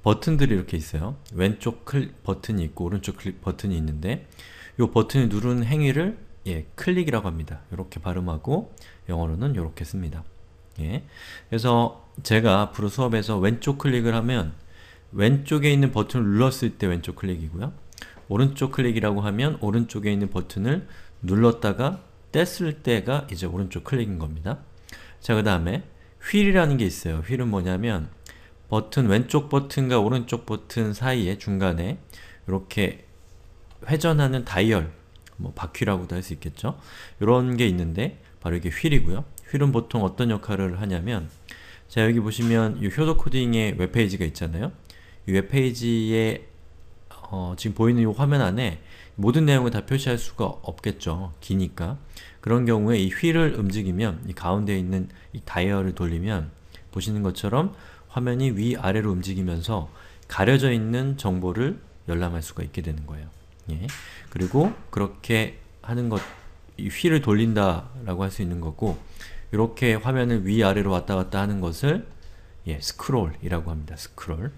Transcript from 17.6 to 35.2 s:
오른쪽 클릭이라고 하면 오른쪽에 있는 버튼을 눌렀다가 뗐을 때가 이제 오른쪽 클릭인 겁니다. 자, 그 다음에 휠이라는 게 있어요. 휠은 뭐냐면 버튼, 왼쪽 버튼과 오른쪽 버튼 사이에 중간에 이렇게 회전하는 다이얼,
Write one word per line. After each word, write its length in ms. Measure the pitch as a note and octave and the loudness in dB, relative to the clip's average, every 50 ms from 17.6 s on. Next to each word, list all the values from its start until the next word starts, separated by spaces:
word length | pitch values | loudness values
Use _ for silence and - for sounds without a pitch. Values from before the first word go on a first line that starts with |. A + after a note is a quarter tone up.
| G#2+ C#3+ - - - - - - - - - - - - | -8 -8 -8 -12 -18 -18 -18 -18 -18 -18 -20 -20 -6 -2
오른쪽 420 | G2 G#2 C3+ C3+ C#3 - C#3+ C3+ | 2 4 4 4 2 0 -2 -2
클릭이라고 500 | - - C3 A#2+ A2+ A2+ G#2 G#2+ G2+ G2+ | 0 0 0 2 2 2 2 2 0 0
하면 360 | G2+ G#2 G2 G#2+ C3 D#3 - - | 0 -2 0 0 0 -2 -2 -2
오른쪽에 520 | - G#2 G2+ A#2 A#2 - - A2 G2+ G#2 | -2 0 2 2 0 0 -4 -4 -2 0
있는 180 | G#2 G2+ G2+ F#2+ | 0 0 0 -2
버튼을 580 | - F#2 E2 - - F#2+ G2 A#2+ D3+ F#3+ - - - - - - - - | -2 -4 -4 -4 -4 -2 0 0 0 0 -2 -8 -16 -18 -18 -20 -16 -8
눌렀다가 800 | - F2+ F#2+ G#2 A#2 A#2 A2+ - - G#2 F#2+ G2+ B2 D3 F#3+ F#3+ - - - - - - | -2 0 4 6 6 6 4 4 0 -2 0 0 0 -2 -2 -4 -12 -20 -20 -20 -18 -2
뗐을 520 | - D#3 F3 F3 - - F3+ D#3 D3 - - | 0 0 0 0 -2 -4 -4 -4 -4 -4 0
때가 440 | B2+ A#2 G#2+ - A#2 C3+ D3 C#3+ - | 0 0 0 0 0 -2 -2 -2 -6
이제 140 | G2+ E2 F#2 | -8 -6 -6
오른쪽 380 | F2 F2 F#2 G2+ F#2 - F2+ - | -4 -2 -4 -4 -4 -6 -8 -4
클릭인 360 | - C#3 B2+ A2+ G#2 F#2+ E2 | -2 -2 -2 0 -2 -4 -4
겁니다. 400 | D#2+ D2+ D#2 D#2+ D#2 F#2+ B2+ - - - - - - - - - - - - - | -6 -6 -6 -6 -6 -6 -6 -8 -10 -20 -20 -20 -20 -20 -20 -18 -18 -20 -20 -10
자, 160 | - - A#2 | -2 0 2
그 80 | G#2+ G2+ | 2 4
다음에 400 | G#2+ F#2+ F2 E2 E2+ G#2 E3+ - - - - - - - - - - | 4 2 2 2 0 -2 -4 -6 -10 -20 -20 -20 -20 -20 -12 -8 0
휠이라는 460 | - G#3 G3+ G3 G3 F#3 E3 D3 C#3 | 2 4 6 6 6 6 6 6 4
게 80 | B2+ A2 | 2 2
있어요. 320 | F2+ - - - F2 D#2+ | 0 -2 -4 -4 -4 -4
휠은 320 | D#2+ D#2 F#2+ C3 B2 B2+ A#2 | -4 -2 -4 -2 -2 0 0
뭐냐면 600 | G#2 G2 F2 F#2 F#2 F#2 A2 A#2+ G#2+ F2 D#2 - - - - - - - - - - - - - | 0 0 0 0 0 0 0 -2 -2 -2 -4 -6 -12 -18 -20 -20 -20 -20 -20 -20 -20 -20 -6 0
버튼, 380 | A2 G#2+ A2 - - D3 B2+ | 0 0 0 0 0 2 4
왼쪽 420 | G#2 G2 A2 C3 C3+ - D3+ C#3+ C#3+ | 6 6 4 4 4 2 0 2 4
버튼과 500 | C#3+ C#3 C#3 C#3 - C#3+ C3+ B2+ B2+ A#2 | 0 0 0 0 -2 -2 0 4 4 4
오른쪽 460 | G2+ A2 B2+ B2+ A#2 - - A2+ - | 4 4 2 0 -2 -2 -6 -6 -4
버튼 480 | - G#2+ G#2+ - - - A#2 A2 G#2+ G#2 | -6 -6 -6 -6 -6 -4 -2 -2 -2 -2
사이에 440 | - B2 C3 B2+ B2 G2+ F2 G2+ | -2 0 0 0 2 0 0 -2
중간에 640 | G2+ - G#2 G2 F#2+ G2 F#2 E2+ E2 E2+ G2 - - - - - - - - - - - | -4 -4 -4 0 0 2 2 0 0 -2 -4 -6 -8 -10 -20 -20 -20 -18 -20 -20 -14 -6
이렇게 580 | - F#2 F#2+ F#2 - - G#2+ G2+ - - - - - - - - - - - - - - - - - - - - | -4 -4 -4 -4 -4 -2 -2 -2 -2 -2 -8 -18 -20 -20 -20 -20 -20 -20 -20 -20 -20 -20 -20 -20 -20 -20 -14 -2
회전하는 600 | - D3+ D#3 D#3+ E3 D#3+ D3 C#3+ C3 C3 C3 - | -2 0 2 4 4 4 4 4 2 2 -2 -4
다이얼, 480 | - - F#2 G2+ A2+ A2 F#2+ D#2+ D#2+ - - - - - - | -2 0 2 4 4 4 2 0 -2 -8 -16 -20 -20 -20 -20